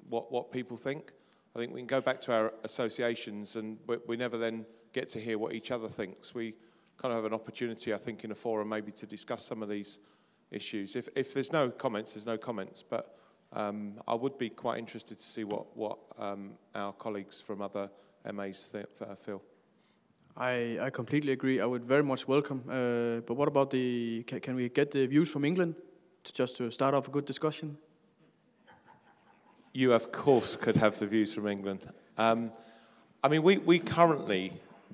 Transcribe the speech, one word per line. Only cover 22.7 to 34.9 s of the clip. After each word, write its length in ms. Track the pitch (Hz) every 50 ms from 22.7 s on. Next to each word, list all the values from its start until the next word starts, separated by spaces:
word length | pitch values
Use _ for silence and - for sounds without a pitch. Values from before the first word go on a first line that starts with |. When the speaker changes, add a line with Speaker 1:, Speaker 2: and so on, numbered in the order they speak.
| 127 131 123 123 120 117 117 120 117 117 117
Speaker 2:
but 80 | - 120
what 140 | 131 143 147
about 220 | 143 139 139 135
the, 540 | 135 131 127 123 123 120 117 117 113 113 117
ca-, 140 | - 131 -
can 140 | - - 127
we 120 | 127 123 120
get 220 | 123 143 143 143
the 160 | 147 139 135
views 240 | 127 135 147 175 160
from 140 | - 147 139
England 300 | 147 180 185 180 170 160 - - - - - _ _ _ _ -
to, 80 | - -
just 240 | - 127 123 -
to 140 | - 127 117
start 240 | 113 - 135 135 139
off 140 | 139 131 -
a 20 |
good 160 | 135 143 143
discussion? 500 | - 131 - - 156 151 - - 151 147 - - _ _ _ _ _ _ _ _ _ _ _ _ _ _ _ _ - - - _ - - - _ - _ _ _ - _ _ _ _ _ _ _ _ -
Speaker 1:
You, 180 | 127 131 127 120
of 180 | 113 - - -
course, 440 | - - 147 135 117 - - -
could 200 | - - 117 107
have 220 | - 110 107 101 -
the 80 | 107
views 280 | 101 107 110 107 101 -
from 120 | 110 104 104
England. 380 | 101 98 98 98 95 95 - - - - - - -
Um, 360 | - 113 113 113 117 117 110 - - - - - - - - - - - _ _ _ -
I 60 | 143
mean, 140 | 147 156 156
we, 160 | 180 202 -
we 200 | - 165 175 175
currently 760 | 170 - - 165 170 170 156 135 - - 101 92 92 92 - - - - - - - -